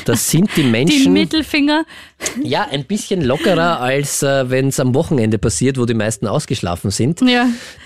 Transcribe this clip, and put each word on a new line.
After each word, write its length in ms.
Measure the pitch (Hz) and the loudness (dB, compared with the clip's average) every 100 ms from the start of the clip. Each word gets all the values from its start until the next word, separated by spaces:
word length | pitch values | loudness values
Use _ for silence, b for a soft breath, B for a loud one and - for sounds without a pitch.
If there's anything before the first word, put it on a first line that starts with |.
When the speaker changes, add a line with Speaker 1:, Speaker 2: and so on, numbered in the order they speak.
| - | 0
Speaker 1:
das 240 | 120 - | -2 2
sind 200 | 151 214 - | 2 2 2
die 60 | |
Speaker 2:
<laughs> 0 | |
Die 60 | 135 | 2
Speaker 1:
Menschen 440 | 113 - 294 269 | 2 2 4 4
Speaker 2:
Mittelfinger. 720 | - 320 311 285 302 285 302 320 B B B - 233 | 4 2 -2 -2 0 2 0 -2 B B B -8 -6
Speaker 1:
Ja, 260 | 277 156 208 | -2 -2 -2
ein 140 | 135 135 | -6 -4
bisschen 360 | 214 - 185 | -6 -2 -2
lockerer, 600 | 131 147 214 165 170 156 | 0 0 0 2 0 0
als, 420 | 123 139 143 - | 0 -2 -2 -2
äh, 260 | 139 139 127 | 0 0 2
wenn's 300 | 131 135 - | 0 0 0
am 140 | 131 127 | 0 0
Wochenende 420 | 165 143 110 107 | 0 0 2 2
passiert, 400 | 120 - 123 131 | 0 0 0 0
wo 80 | 120 | 0
die 80 | |
meisten 320 | 113 107 - 107 | 0 -2 -2 -2
ausgeschlafen 640 | 131 - 127 90 87 104 | -2 -2 -4 -4 -4 -4
sind. 300 | - 117 175 | -2 -2 2
Speaker 2:
Ja. 260 | 254 247 247 233 B B | 2 2 2 -2 B B